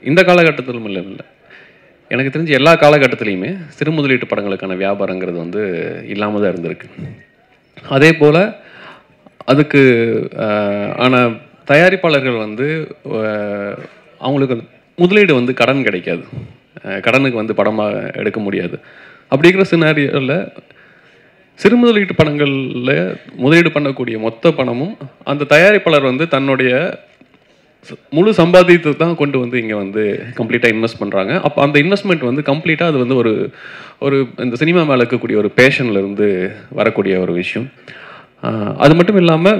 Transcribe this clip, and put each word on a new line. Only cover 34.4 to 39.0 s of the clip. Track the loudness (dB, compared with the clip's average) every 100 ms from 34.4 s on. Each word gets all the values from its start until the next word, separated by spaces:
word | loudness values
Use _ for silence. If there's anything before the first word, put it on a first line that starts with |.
| -6 -2
சினிமா | 0 2
மேல | 2 2
இருக்கக்கூடிய | 0 -2 -2 0
ஒரு | 0 4
பேஷன்ல | 4 4 -2
இருந்து | -2 -2 -2 0 0 -4 -8 -14
வரக்கூடிய | -2 -2 0 -2 0
ஒரு | -2
விஷயம். | -4 -4 -8 -10 _ -20 -20 -20 -20 -20 _
அ, | -6 -4 -6 2
அது | 4
மட்டும் | 6